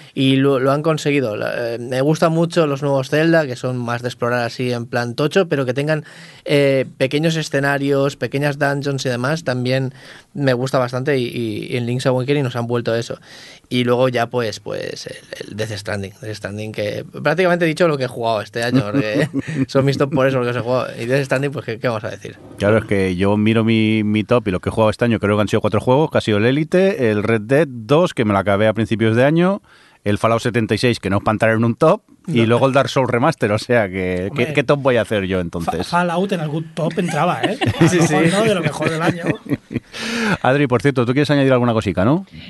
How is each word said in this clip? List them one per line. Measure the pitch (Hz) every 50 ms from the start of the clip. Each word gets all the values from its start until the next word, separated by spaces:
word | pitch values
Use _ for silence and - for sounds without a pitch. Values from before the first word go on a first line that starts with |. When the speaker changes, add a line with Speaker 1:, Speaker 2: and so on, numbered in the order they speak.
| - - _
Speaker 1:
y | 139 135 135 135
lo, | 135 139 139 139 123
lo | 131 135
han | 139 151 147
conseguido. | 160 160 151 - 151 143 143 127 107 104
La, | 113 117 113 - - 120 117 117
eh, | 117
me | 120 131 127 131
gustan | 135 151 160 - 175 165
mucho | 165 165 170 165 170 175 160
los | 143 139 131 147
nuevos | 143 139 135 131 -
Zelda, | 151 151 160 165 165 165 156
que | 131 120
son | - - 127 127
más | 123 120 117 120 120 123
de |
explorar | 123 - - 123 120 123 123 117
así | 113 - - 127 123
en | 123 120 117
plan | 123 127 123 120 120 117
tocho, | - 147 156 - 196 185 170
pero | 156 139 135
que | 120 120
tengan, | 143 143 151 156 151 156 - - - - - - - _
eh, | - 151 143 143 139 135 135 127 - -
pequeños | - 135 131 147 147 160 170 160
escenarios, | 160 151 - - 139 139 143 143 139 139 139 139 139 139 135 -
pequeñas | - 127 110 - 139 147 147 139 143
dungeons | 147 143 139 143 135 143 139 131 -
y | 131
demás, | 123 120 123 139 160 165 -
también | 135 127 127 123 123 131 131 131 127 - - - - - - - _ _
me | 147 143 135 127
gusta | 120 131 131 - 135
bastante | 123 117 127 127 131 151 143
y, | 131 120
y, | - 69 123 117 110 104 110 107 - 127
y |
en | 123 120
Link's | 117 123 127 127
Awakening | 139 127 127 123 131 147 147 135
nos | 127 120
han | 120 120
vuelto | 117 123 120 120 120 113
eso. | 117 113 - - - - - - - - - - - _
Y | _ 127 123 123
luego | 120 123 123 131 131
ya | 123 117 117
pues, | 117 - 123 117 107 101 -
pues | - 104 101 95 87 - - - -
el, | - - - - - - - - -
el | -
Death | 104 110 107
Stranding, | 107 98 - - 104 101 98 92 - -
Death | 117 107 107
Stranding | - - 95 101 107 107 110
que | 104 - 104 104 110 113 131 - - 131 131
prácticamente | 147 156 170 185 175 175 175 175
he |
dicho | 160 151 156 180
lo | 165 151
que | 135 127
he |
jugado | 123 123 127 113 113 113 104
este | 101 104 - 117 117
año, | 123 127 135 101
porque | 104 104 139 107 107 107 147 156 143 - 139 - -
<laughs> | 160 135 135
son | - - 139 131
mis | 139 135
top | 123 147 139 160
por | 135 131
eso, | 135 135
lo | 127 120
que | 120
os | 120
he | 123
jugado. | 110 120 127 123 117 - - 120
Y | 117
Death | 120 131 143 135
Stranding, | 131 139 131 143 143
pues, | 131 117 -
¿qué, | 123 113 110
qué | -
vamos | 127 113 107 113
a | 104
decir? | 101 - - - - - - - - -
Speaker 2:
Claro, | 98 101 110
es | 110 -
que | - 104 98 95 95 92
yo | 90 95 101 104
miro | 104 104 110 110 113 110
mi, | 113 113 110 110 107 110 110 104
mi | 104 104 110 98
top | - 120 120 104 104
y |
lo | 90 85
que | - 95
he |
jugado | - 117 110 107
este | 101 - 120
año | 117 113
creo | 92 - 101 104
que | 104 104
han |
sido | 95 - 107
cuatro | - 104 110 104
juegos, | - 123 127 143 160 156
que | -
ha | 113
sido | - 117 104 101
el | 107
Elite, | 123 135 151 160 156 - 180 190 196 202 - 127 107
el | 107 104 98
Red | 107 117 110 104
Dead | 113 135 147 165 139
dos, | 123 120 107 107 143 160 180 165 -
que | - 110
me | 107 101
lo | 98
acabé | 92 104 98 98 110
a | 110 101
principios | 113 110 - 113 104 113 110 110
de | 120 131
año, | 143 160 165 175 185 196 214 - _ - - - _ _ _ _
el | 104 104
Fallout | - - 113 113 113
setenta | - 123 98 120 110 90 113
y |
seis, | 98 127 123 113 -
que | - 92
no | 98
es | 107 -
para | 110 110
entrar | 101 113 110 113
en | 110 117
un | 117 110
top, | - 160 156 - 214 - _ _ _ _
y | 185 156 117
Speaker 1:
No. | 113
Speaker 2:
luego | 107 117 117 131
el | 139 123
Dark | - - 120
Souls | - 143 127 117
Remaster, | 120 117 131 165 - - 131 104 104
o |
sea, | 110 - - 123 117 104
que, | 92 92 95 92 90 90 90 92 101
Speaker 3:
Hombre, | 143 120 120
Speaker 2:
¿qué, | - 143
qué | 143 123
top | 135 147 143
voy | 131 135 123
a | 113 107
hacer | - 113 101 95
yo | 90 92 90
entonces? | 87 82 - 85 85 90 85 82 92
Speaker 3:
Fa-, | - 170 175 180
Fallout | 175 165 175 196 202 196
en | 170
algún | 156 151 143 165 160 - -
top | 180 156 165 - 208
entraba, | 180 165 - 147 160 180 151 120 -
¿eh? | 180 220 294 -
Speaker 1:
<laughs> | - - -
Speaker 3:
A | 170
lo | 156
Speaker 1:
Sí, | 180 170
Speaker 3:
mejor | 165 156 151 151 160
Speaker 1:
sí. | 170 185
Speaker 3:
no, | 202 226
de | 220 202
lo | 175
mejor | 156 147 143 - 156 156
del | 165 156
año. | 170 - 180 170 170 175 - - - - 123 - - _ - 123
Speaker 2:
<laughs> | - - - - 226 226 233 233 226 208 185 -
Adri, | - 123 135 143 147
por | 120 123 113
cierto, | - 143 127 131 117
¿tú | 117 123
quieres | 143 147 -
añadir | 147 143 135 135 131
alguna | 123 120 120 110
cosica, | 110 98 101 82 92 95
no? | 120 151 190 190 - - - -